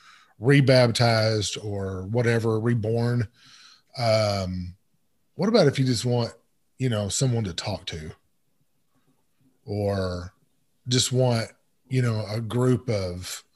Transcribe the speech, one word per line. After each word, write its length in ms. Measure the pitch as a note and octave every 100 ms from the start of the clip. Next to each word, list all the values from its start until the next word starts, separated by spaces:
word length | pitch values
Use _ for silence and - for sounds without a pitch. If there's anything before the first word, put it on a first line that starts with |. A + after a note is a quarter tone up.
| - - _ -
rebaptized 1200 | A2 C#3+ C3 B2+ A#2+ A2 A#2 A2+ A2 A2 G2 -
or 420 | G#2+ G2+ F#2+ F#2+ F#2
whatever, 540 | A2+ A#2 A#2 A2+ A2
reborn. 680 | A#2 A#2+ G#2 A#2 A#2+ A#2+ G#2+ _ - - - _ _ -
Um, 800 | A#2 A2 G#2+ G2 F#2 F#2 F2+ F2 _ _ _ _ _ -
what 140 | G3+
about 180 | A3+ D3
if 120 | C3+
you 60 | C3
just 200 | A2 A#2+
want, 280 | B2 A#2 - _ _ _ -
you 100 | C3
know, 200 | G#2+ G#2
someone 360 | - C3 A#2+ G2+
to 80 |
talk 320 | E2 - F#2+ -
to, 260 | D#2+ D#2 - _ _ _ _ _ _ _ _ _ _ _ _ _ _ -
or 640 | G#2 G2+ G2 F#2 F2 F2 _ _ _ _ _ B2+
just 240 | B2+ -
want, 360 | B2+ B2+ A#2 G#2+ - _ _ -
you 140 | C3
know, 220 | B2 A2 G#2
a 100 | G#2+
group 480 | A2+ A#2+ B2+ B2 -
of, 560 | G#2+ F#2 F2 F#2 - _